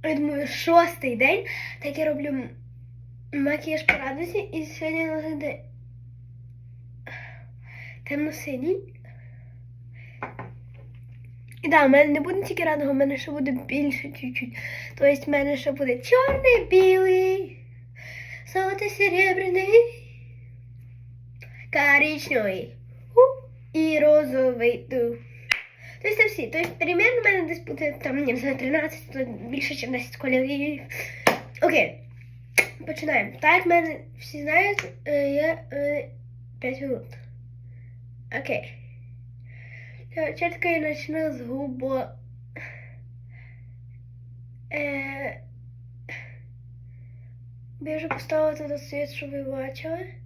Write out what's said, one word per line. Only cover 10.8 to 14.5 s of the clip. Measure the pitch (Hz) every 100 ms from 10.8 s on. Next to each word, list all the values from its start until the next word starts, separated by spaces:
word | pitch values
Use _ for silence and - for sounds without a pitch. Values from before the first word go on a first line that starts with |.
| - - - - - - - -
І | 294
да, | 320 277
у |
мене | 277 294
не | 294
буде | 311 381
тільки | 392 359
радуга, | 320 294 285
у |
мене | 269 277 269
ще | -
буде | 294 269
більше | 254 - 269 285 - 285
чуть-чуть. | - 254 247 247